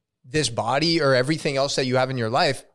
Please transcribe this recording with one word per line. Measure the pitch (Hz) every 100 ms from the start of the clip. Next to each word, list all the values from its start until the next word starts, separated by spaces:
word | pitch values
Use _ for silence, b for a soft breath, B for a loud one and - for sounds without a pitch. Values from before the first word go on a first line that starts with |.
| _ _
this | 127 156 135
body | 117 107 135 156 165
or | 139
everything | 131 131 160 165 135
else | 139 -
that |
you | 131 127
have | 131
in | 131
your | 110
life | 131 170 127 -